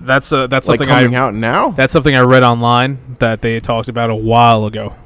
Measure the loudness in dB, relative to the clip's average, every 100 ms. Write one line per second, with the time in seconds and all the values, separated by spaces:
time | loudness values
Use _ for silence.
0 | -2 -2 0 -2 0 -2 0 -2 2 2
1 | 2 0 -2 -2 -2 -2 -2 0 0 0
2 | 0 2 4 4 4 2 0 0 0 -6
3 | -10 -4 -4 -2 -4 -4 -4 -4 -4 -4
4 | -4 -4 0 4 4 4 -2 -8 -12 -14